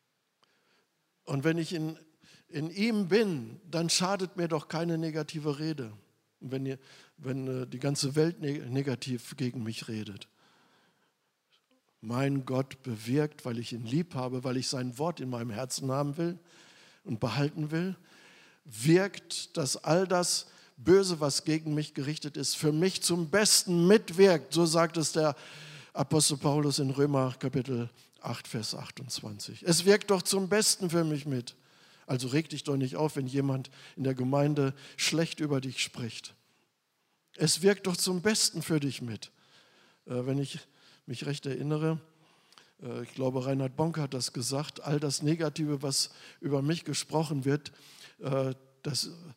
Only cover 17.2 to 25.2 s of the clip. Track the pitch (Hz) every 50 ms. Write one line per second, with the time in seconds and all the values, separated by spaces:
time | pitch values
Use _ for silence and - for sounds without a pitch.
17.2 | 127 120 104 143 143 147 143 160 151 151 156 160 175 190 185 - - - - -
18.2 | - - - - - - _ _ _ 156 110 107 117 151 165 185 196 196 - -
19.2 | - - - - - - - 175 160 156 - - - - 156 180 190 180 185 180
20.2 | 175 - - - - - - - - - _ - 120 127 185 196 196 185 175 147
21.2 | 151 143 135 - - 160 156 160 156 156 147 151 147 - - 156 135 143 156 -
22.2 | - 147 143 151 139 - - - 156 151 151 156 180 190 185 - - - 170 175
23.2 | 170 151 143 202 214 196 - - - 190 175 170 170 180 208 226 220 - 165 180
24.2 | 196 190 175 151 - - - 165 175 165 160 170 165 165 165 170 151 - - 165